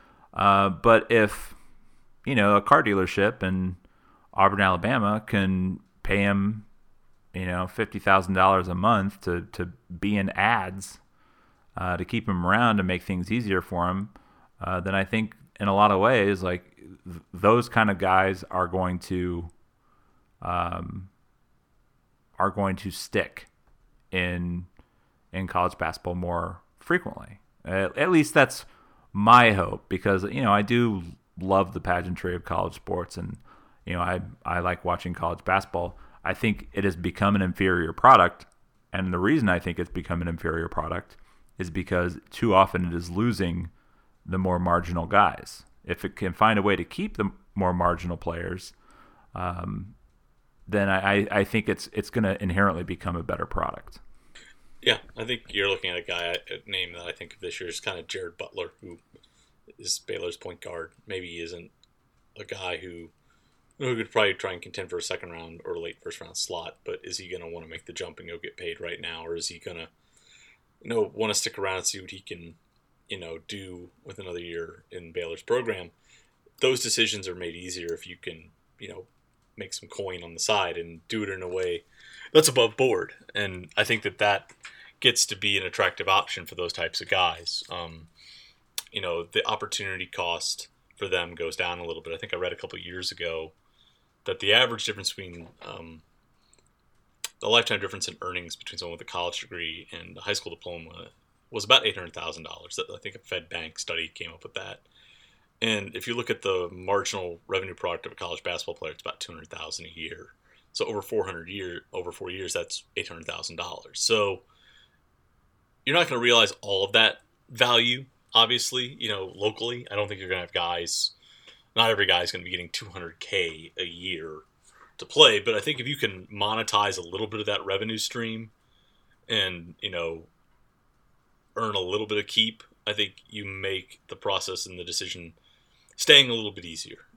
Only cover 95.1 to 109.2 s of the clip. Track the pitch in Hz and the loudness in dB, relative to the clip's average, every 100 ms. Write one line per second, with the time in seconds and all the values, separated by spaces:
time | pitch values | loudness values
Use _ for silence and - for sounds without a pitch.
95.1 | - 92 85 82 - - 95 82 82 _ | -8 -14 -14 -18 -18 -16 -14 -16 -20 _
96.1 | _ _ _ _ _ _ _ _ _ _ | _ _ _ _ _ _ _ _ _ _
97.1 | _ - - 104 117 113 104 95 101 - | _ -16 -6 0 2 2 -2 -4 -8 -8
98.1 | 85 90 90 85 - - - 87 85 - | -8 -8 -8 -10 -14 -14 -12 -10 -12 -10
99.1 | 90 87 - - 87 82 80 - 90 87 | -6 -4 -6 -10 -8 -8 -10 -12 -16 -16
100.1 | 82 101 101 98 85 90 85 80 85 85 | -10 -4 -4 -4 -12 -12 -12 -14 -18 -20
101.1 | _ _ _ _ 113 98 131 110 92 87 | _ _ _ _ -4 2 4 2 -4 -10
102.1 | 85 82 82 78 - - - - 90 98 | -10 -10 -10 -14 -16 -12 -8 -8 -10 -14
103.1 | - - 92 82 85 80 - - 82 82 | -14 -8 -8 -8 -12 -10 -10 -8 -6 -6
104.1 | - 85 82 - - 95 - _ _ _ | -10 -14 -16 -14 -12 -12 -16 _ _ _
105.1 | _ _ _ _ - 117 107 98 101 120 | _ _ _ _ -4 -2 -2 -4 -10 -8
106.1 | 117 117 110 101 92 87 90 92 101 98 | -6 -4 -4 -2 -2 -4 -8 -2 -2 -2
107.1 | 101 90 85 - 95 95 87 90 85 - | -6 -8 -10 -6 -4 -4 -6 -6 -6 -10
108.1 | - 87 82 90 85 - 85 78 76 - | -10 -10 -8 -6 -6 -8 -10 -10 -12 -12
109.1 | - | -10